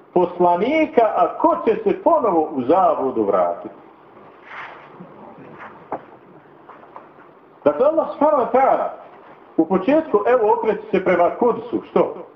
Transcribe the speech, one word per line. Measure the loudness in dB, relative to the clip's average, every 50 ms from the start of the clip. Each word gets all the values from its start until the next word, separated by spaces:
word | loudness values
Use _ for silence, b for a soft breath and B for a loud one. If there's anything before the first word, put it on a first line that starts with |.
| B _ 0
poslanika, | 0 0 0 0 0 2 2 2 2 0 0 0 0 0 2 2 2 2 2 2
a | 2 0 0 0 0
ko | 0 2 2 2 0
će | -2 -2 0 0
se | -2 -2 0 2
ponovo | 2 2 2 2 2 0 0 0 -2 -4
u | -6 0
zabludu | 2 2 4 4 2 2 0 -2 -4 -2 -2 -2
vratiti. | 0 0 0 0 0 -2 -6 -10 -16 -18 -18 -20 -20 -20 _ -20 -20 -20 -20 -20 -20 -20 -20 -20 -20 -20 -18 -18 -18 -20 -20 -20 -20 -20 -20 -20 -20 -20 -20 -20 -20 -20 -20 -20 -20 -20 -20 -20 -20 -20 -20 -16 -14 -14 -14 -14 -18 -20 -20 -20 -20 -20 -20 -20 -20 -20 -20 -20 -20 -20 -20 -20 -20 -20 -20 -20 -20 -20 -20 -20 -20 -20 -20 _ _ _ -4 -2
Dakle, | -2 0 2 0
Allah | 0 2 0 -2 -4 -2
subhanahu | 0 2 2 2 2 0
wa | 0 0 2
ta'ala | 2 2 2 0 -2 -6 -8 -12 -18 -20 -20 -20 -20 -20 -20 -20 -20 -8 -2
u | -2 0
početku, | 0 0 0 0 2 0 0 0 0 0 0 2
evo, | 2 2 2 2 2 0 0
okreće | 0 -2 -4 -4 -4 -4
se | -4 -2 0
prema | 0 2 2 2 0
Kudsu, | 0 0 0 0 0 -2 -6 -8 -8 -8 -8 -2
što? | 0 0 0 0 -4 -10 -16 -18 -20